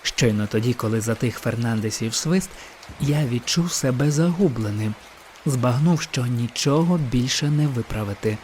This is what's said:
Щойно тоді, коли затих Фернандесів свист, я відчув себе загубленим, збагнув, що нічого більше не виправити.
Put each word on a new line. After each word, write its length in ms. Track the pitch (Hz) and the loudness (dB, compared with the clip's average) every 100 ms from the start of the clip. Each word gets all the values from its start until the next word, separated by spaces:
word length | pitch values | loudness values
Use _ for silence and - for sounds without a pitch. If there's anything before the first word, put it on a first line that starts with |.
Щойно 440 | - - 123 104 104 | -6 0 2 2 0
тоді, 260 | 110 120 | 0 0
коли 280 | 120 110 110 | 0 0 -2
затих 380 | 107 110 123 - | -2 -2 -2 -2
Фернандесів 720 | 120 110 117 110 107 - 113 | -4 -2 -2 0 -2 -4 -4
свист, 360 | 117 156 185 - - - - - - | -4 0 0 -2 -12 -20 -20 -20 -4
я 260 | 143 147 139 | 0 2 0
відчув 460 | 120 - - 170 | -2 0 0 0
себе 400 | - 135 127 147 | 0 0 2 2
загубленим, 840 | 147 170 170 190 117 107 104 107 107 - - - - - | 4 2 4 2 2 -2 -2 -4 -4 -12 -20 -20 -6 -2
збагнув, 560 | 127 123 123 160 160 | 2 2 4 4 2
що 240 | - - 123 | 0 -4 -2
нічого 720 | 120 117 - 143 147 170 175 | 0 -2 -2 2 2 4 2
більше 520 | 135 123 127 - 147 | 2 0 0 0 0
не 180 | 147 151 | 2 2
виправити. 720 | 123 113 107 101 101 110 107 | 0 -4 -4 -4 -2 -2 -4